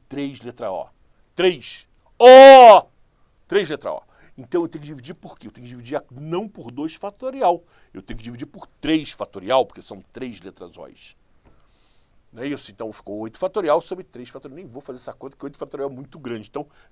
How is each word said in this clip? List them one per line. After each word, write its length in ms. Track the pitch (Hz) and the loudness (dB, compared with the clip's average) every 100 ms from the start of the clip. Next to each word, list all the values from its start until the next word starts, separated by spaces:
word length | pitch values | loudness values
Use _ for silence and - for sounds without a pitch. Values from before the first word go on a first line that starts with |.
| _ | _
três 320 | 135 143 127 | -14 -14 -14
letras 300 | 117 117 113 | -20 -14 -12
O. 180 | 90 - _ _ _ _ | -12 -14 _ _ _ _
Três. 540 | - 185 160 - - - _ _ _ | -4 -4 -4 -14 -20 -20 _ _ _
O! 680 | 240 262 269 269 240 190 - _ _ _ _ _ _ | 10 12 12 12 12 8 4 _ _ _ _ _ _
Três 220 | 190 170 | -6 -6
letras 260 | 147 101 | -10 -10
O. 80 | 73 - _ - - | -14 -16 _ -20 -20
Então 240 | 127 175 | -10 -8
eu 60 | 170 | -8
tenho 140 | 160 | -12
que 60 | 147 | -20
dividir 260 | 147 123 | -20 -20
por 240 | 175 - - | -20 -20 -20
quê? 80 | 117 | -20
Eu 60 | |
tenho 120 | - | -20
que 60 | 123 | -20
dividir 260 | 123 117 143 | -20 -12 -12
a, 80 | - | -12
não 380 | 123 156 170 214 | -20 -12 -12 -12
por 220 | - - | -18 -20
dois 240 | 123 156 | -12 -12
fatorial. 680 | - 202 202 262 269 208 170 - _ _ | -12 -18 -14 -14 -4 -4 -4 -8 _ _
Eu 80 | - | -20
tenho 160 | - - | -16 -16
que 60 | |
dividir 220 | 240 123 - | -16 -18 -20
por 200 | 196 - | -20 -20
três 440 | _ 139 160 139 | _ -4 -4 -4
fatorial, 540 | - 101 98 92 131 | -14 -16 -14 -4 -4
porque 160 | 123 - | -4 -10
são 200 | - 101 - | -20 -20 -20
três 280 | - 127 101 | -18 -18 -18
letras 360 | 92 87 90 87 | -20 -20 -20 -20
O's. 400 | 71 - - _ _ _ _ _ _ _ _ _ _ _ _ | -20 -20 -20 _ _ _ _ _ _ _ _ _ _ _ _
Não 100 | 110 | -16
é 60 | 135 | -14
isso? 220 | 135 - | -12 -16
Então 220 | 101 113 | -16 -16
ficou 280 | 107 - 104 | -16 -18 -14
oito 180 | 110 - | -14 -10
fatorial 420 | 185 214 170 160 | -10 -8 -4 -4
sobre 240 | - 180 | -4 -16
três 240 | 185 120 123 | -18 -20 -20
fatorial. 280 | 139 139 139 | -20 -20 -20
Nem 100 | 180 | -20
vou 160 | 120 | -20
fazer 160 | - 123 | -20 -18
essa 160 | - | -18
conta, 220 | - 135 - | -20 -20 -18
porque 100 | 143 | -18
oito 100 | - | -16
fatorial 320 | 139 143 139 | -16 -12 -12
é 40 | |
muito 260 | 131 143 - | -12 -20 -20
grande. 300 | 127 117 107 | -14 -14 -14
Então 200 | 143 147 _ _ | -16 -16 _ _